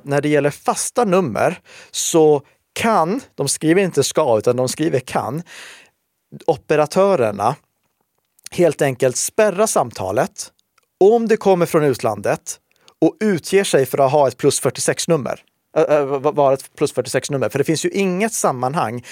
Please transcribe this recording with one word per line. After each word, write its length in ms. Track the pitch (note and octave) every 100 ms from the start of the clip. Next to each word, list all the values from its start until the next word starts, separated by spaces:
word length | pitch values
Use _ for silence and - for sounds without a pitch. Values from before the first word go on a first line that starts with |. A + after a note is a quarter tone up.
när 180 | C#3 C#3+
det 80 | D3
gäller 200 | D3 C#3+
fasta 560 | - - G#3 - - A3+
nummer 540 | F3+ D#3+ G2 C3 F3 _ - -
så 500 | - - E3 D#3 D3 - _ _
kan, 480 | - A#3 G#3 D#3+ B3+ - -
de 120 | C#3
skriver 340 | - D#3 F3+
inte 220 | F#3 D3
ska, 340 | C3 - D3+ A2
utan 180 | B2 B2
de 140 | B2+
skriver 300 | - D#3+ C#3
kan, 440 | - - G#2+ D3 - - - - _ _ _ _ _ C#3+ -
operatörerna 1120 | C#3+ - D3+ D3+ F#3+ G3 F3+ A2 G2+ G#2+ C#3+ _ _ _ _ _ _ _ _ -
helt 300 | - E3+ C#3+
enkelt 360 | D3 B2+ C3 A#2+
spärra 500 | - - G#3+ F3 G#3+
samtalet 840 | A3 B2 - F#2+ G#2+ F3 - - _ _ _ _ -
om 280 | F#3+ A#3 A3+
det 100 | A3
kommer 280 | G3+ F3+ E3
från 180 | E3
utlandet 720 | D3 A#2+ A#2 G#2 G2+ D3+ - - _ _ _ -
och 140 | D#3+ -
utger 440 | G#3+ E3+ - F#3+
sig 220 | G3 D3+ C3
för 120 | -
att 140 | C3+
ha 160 | D3+ C3+
ett 100 | -
plus 220 | C#3+ -
fyrtiosex-nummer. 800 | B2+ - - B2+ - D#3+ A#2 - _ _ _ D#3
Äh, 60 |
äh, 220 | D#3+ D3 C3+
v-, 260 | C#3 C#3+
vara 200 | C#3+ C#3
ett 220 | C3+ - -
plus 160 | D3
fyrtiosex-nummer. 560 | - - C3+ - C#3 G#2+
För 80 | -
det 60 |
finns 220 | D3+ D#3 F3+
ju 40 |
inget 440 | F#3 G3 F3+ A3
sammanhang 680 | - F#3 C3 B2+ D#3+ A2+ A#2+ -